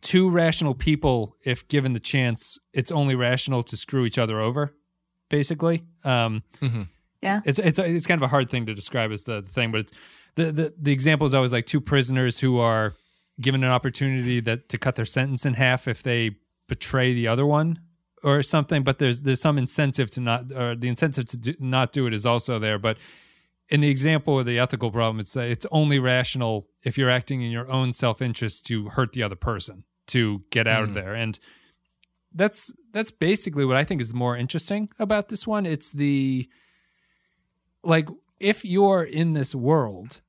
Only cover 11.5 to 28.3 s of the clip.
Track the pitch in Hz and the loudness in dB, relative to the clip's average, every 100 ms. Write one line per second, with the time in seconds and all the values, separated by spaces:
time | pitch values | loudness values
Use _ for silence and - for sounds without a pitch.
11.5 | 120 117 151 127 143 123 131 127 117 135 | 0 0 -2 2 0 2 2 0 0 0
12.5 | 123 117 110 107 95 _ _ _ - 131 | 2 2 2 0 -4 _ _ _ -4 -2
13.5 | 135 131 127 131 120 139 131 123 123 117 | 2 2 2 0 -2 -2 0 0 0 0
14.5 | 117 _ - 135 127 113 - 131 131 143 | -4 _ -4 -2 -2 -4 -2 -2 -2 -2
15.5 | 123 131 127 - 113 - 120 113 104 _ | 2 2 2 -2 -6 -2 0 0 -4 _
16.5 | _ _ 123 - 131 127 120 117 120 143 | _ _ -10 -2 0 2 2 2 2 2
17.5 | 147 160 165 - _ _ _ 143 143 139 | 2 2 -2 -8 _ _ _ 2 2 2
18.5 | 160 143 156 131 135 135 120 139 127 160 | 0 2 0 2 2 2 2 0 2 2
19.5 | 147 123 - 143 131 120 - 123 117 123 | 2 0 0 0 0 -2 -2 -2 -2 -4
20.5 | 135 120 117 123 120 160 135 120 123 113 | -6 -4 -2 -4 0 0 -2 -6 -6 -6
21.5 | 160 131 131 127 - 123 110 113 120 - | -4 -2 0 0 0 -2 0 0 0 0
22.5 | 117 107 107 110 110 - - _ _ _ | -2 -2 0 -2 -2 -8 -20 _ _ _
23.5 | _ _ 147 147 135 143 156 143 139 120 | _ _ 2 4 4 4 2 2 0 2
24.5 | 120 123 123 117 110 113 110 104 131 120 | 0 0 0 -2 0 0 0 -6 -6 -4
25.5 | 120 - 160 151 143 127 127 123 131 117 | -4 0 2 4 4 4 2 2 -2 -2
26.5 | 110 - _ - 123 131 127 - 135 120 | -2 -6 _ -6 0 2 2 0 -4 -4
27.5 | 117 123 131 131 120 127 107 127 | -6 -2 -2 0 0 -2 0 -4